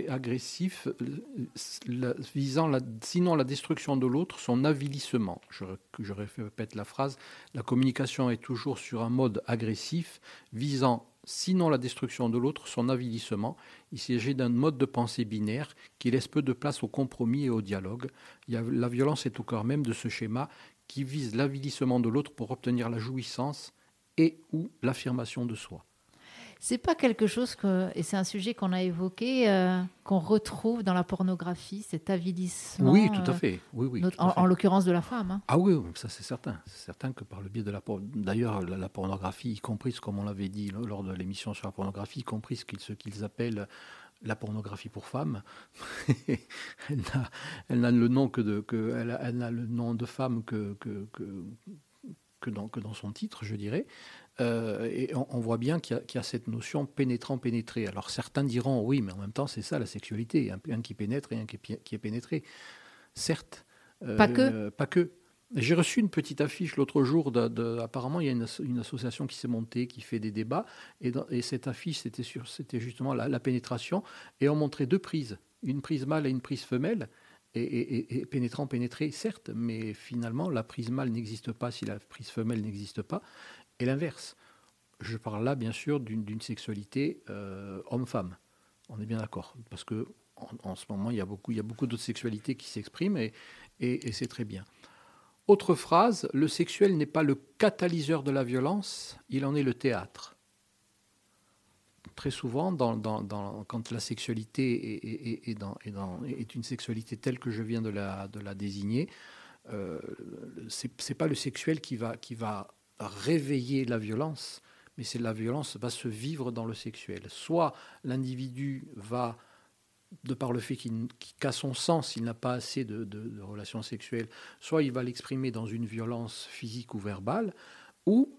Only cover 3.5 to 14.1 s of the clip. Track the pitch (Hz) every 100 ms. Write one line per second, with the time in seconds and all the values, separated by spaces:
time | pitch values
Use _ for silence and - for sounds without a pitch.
3.5 | 143 - 156 - 135 127 139 180 - -
4.5 | 123 147 143 139 139 - 123 98 85 -
5.5 | - 95 92 _ - 101 101 104 - 104
6.5 | - 107 104 101 - 135 - - - -
7.5 | 123 - 120 131 123 127 - 127 113 -
8.5 | 120 143 120 - 113 117 127 131 107 -
9.5 | 117 113 104 - 170 - - - - -
10.5 | 110 143 135 131 117 - _ - - 180
11.5 | 185 165 131 123 - 123 - 120 120 131
12.5 | - - - 123 127 123 113 - 101 113
13.5 | 170 - - - 127 -